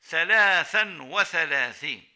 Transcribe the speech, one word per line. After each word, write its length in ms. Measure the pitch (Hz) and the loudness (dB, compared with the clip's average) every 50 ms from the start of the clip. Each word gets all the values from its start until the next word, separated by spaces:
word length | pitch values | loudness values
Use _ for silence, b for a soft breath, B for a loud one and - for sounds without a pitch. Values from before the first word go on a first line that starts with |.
| _ | _
ثلاثا 920 | - 170 160 165 185 214 220 208 196 190 175 156 - - 214 214 202 185 156 | -4 -2 -2 2 2 4 4 6 4 4 2 0 0 0 -2 -2 -2 -6 -14
وثلاثين. 1080 | 135 127 160 202 190 - - 170 160 151 143 139 127 120 - - 143 151 131 98 _ _ _ | -14 -6 -2 -2 -2 0 0 -2 -2 0 0 0 0 -2 -4 -10 -10 -10 -10 -10 _ _ _